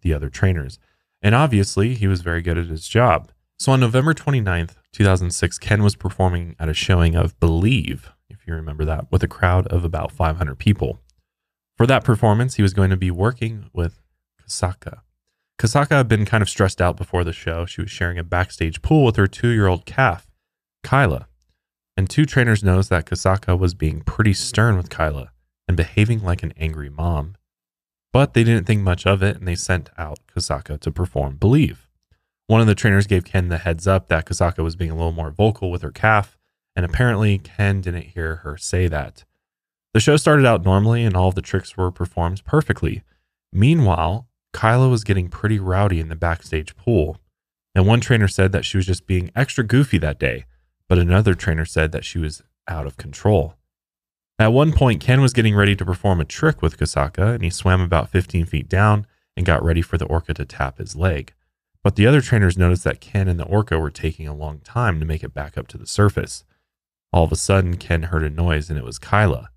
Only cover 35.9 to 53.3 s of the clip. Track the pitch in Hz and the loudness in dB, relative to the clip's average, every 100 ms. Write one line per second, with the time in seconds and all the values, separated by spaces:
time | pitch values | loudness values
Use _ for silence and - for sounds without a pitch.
35.9 | - 110 107 101 _ _ _ _ - 87 | -2 2 2 0 _ _ _ _ -6 -2
36.9 | - 123 104 107 98 - - 101 98 90 | 0 0 2 0 0 -4 -2 -2 0 -4
37.9 | 87 - 87 80 80 73 73 - 90 87 | -8 -10 -8 -8 -8 -12 -12 -4 0 0
38.9 | 76 64 - _ _ _ _ _ _ _ | -2 -8 -14 _ _ _ _ _ _ _
39.9 | - - 147 - 147 127 98 92 95 110 | 0 4 4 4 4 4 4 2 2 4
40.9 | 117 113 90 92 95 - 95 - - 90 | 2 2 2 0 0 -4 -6 -6 -4 -4
41.9 | 87 90 - 85 98 - 156 - - - | -4 -6 -4 -4 -4 -2 0 0 -2 -4
42.9 | - - _ _ _ _ 95 123 165 107 | -8 -14 _ _ _ _ 2 4 4 4
43.9 | 82 80 107 - _ _ - 113 123 131 | 2 0 -4 -8 _ _ -2 2 4 4
44.9 | 117 101 98 87 - 107 107 92 92 101 | 2 0 -2 -2 -4 -2 -2 0 0 2
45.9 | 85 80 80 85 82 - 78 78 - - | 0 -4 -4 -4 -4 -6 -8 -8 -8 0
46.9 | 107 78 - _ _ _ _ _ 98 95 | 0 0 -6 _ _ _ _ _ 2 4
47.9 | 117 - 117 98 - 95 95 - 98 92 | 4 4 2 2 2 0 0 -2 -2 -2
48.9 | 90 - 92 87 - 135 - 110 123 143 | -2 -2 -4 -4 -4 -4 -4 0 2 2
49.9 | 80 76 69 65 60 - _ _ _ - | 0 -2 -2 -4 -6 -12 _ _ _ 0
50.9 | 90 87 92 107 87 - 80 80 - 78 | 2 4 4 2 0 -2 -4 -2 -2 -2
51.9 | 78 - - 78 - _ _ - 80 69 | -2 -8 -6 -6 -8 _ _ -12 -10 -10
52.9 | - - 69 101 | -12 -16 -4 2